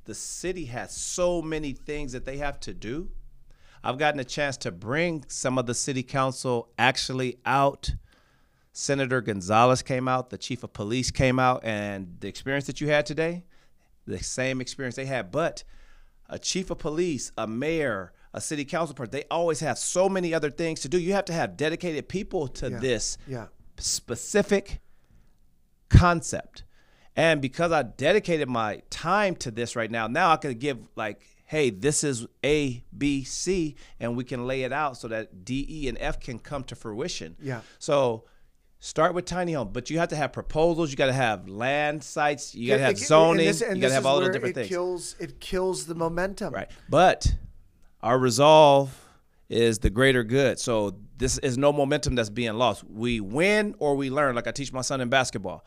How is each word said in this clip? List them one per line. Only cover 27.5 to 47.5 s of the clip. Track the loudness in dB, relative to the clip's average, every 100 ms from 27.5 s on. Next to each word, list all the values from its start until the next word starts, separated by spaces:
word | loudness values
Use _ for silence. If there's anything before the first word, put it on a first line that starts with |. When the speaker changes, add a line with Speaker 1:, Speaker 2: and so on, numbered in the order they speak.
| 0 2
Speaker 1:
I | 2
dedicated | 0 0 2 2 2 0 0
my | 0 -2 -4 -10
time | -8 0 2 2 -2
to | -6
this | -6 -6 -4
right | -4
now, | -2 -2
now | 2 4
I | 4
could | 0 -4
give, | -4 -6 -8 -8
like, | -6 -8 _ _
hey, | -6 0 0
this | 2 0 0
is | 0 -2 -8 _
A, | 0 2 0 -6 -12 -4
B, | -2 -2
C, | -4 -6 -2 0 -2 -6 -18 -8
and | -6 -4
we |
can | -6 -6 -4
lay | -4
it | -4
out | -2 -4 -6
so | -8
that | -6 -8 -12
D, | -6 -6 -6
E, | -6 -6
and | -4
F | -4 -6
can | -8 -12
come | -8 -10
to | -10
fruition. | -12 -10 -6 -6 -8 -10 -12
Speaker 2:
Yeah. | -10 -10 -10 -10
Speaker 1:
So | 0 2 2 -2 -8 _ -20 _ _ _
start | -8 2 2
with | 2 -4
tiny | -4 -2
home, | -2 -4
but | -6 -4
you | -2
have | -2
to | -2
have | -4
proposals, | -4 -4 2 2 2 -2
you | 2
gotta | 2
have | 2 2 0 -6
land | -4 -2 0 0 -2
sites, | -6 -2 0 0 -6
you | -6 2
gotta | 4
Speaker 2:
Yeah, | 4
Speaker 1:
have | 2
Speaker 2:
it, |
and | 6
Speaker 1:
zoning, | 8 8 6 4
Speaker 2:
this, | 2
and | 0 2
Speaker 1:
you |
gotta | 2
Speaker 2:
this |
Speaker 1:
have | 4
Speaker 2:
is | 4
Speaker 1:
all | 4
the |
Speaker 2:
where | 2
Speaker 1:
different | 0 -2 -4
Speaker 2:
it |
Speaker 1:
things. | -4
Speaker 2:
kills, | -2 -2 -4 -8 -10
it | -12 -12
kills | -6 -2 -2 -2 -6
the |
momentum. | -4 -2 -2 -4 -4 -6
Speaker 1:
Right. | -6 -8 -12 0
But | 6 6 6 2 0 -4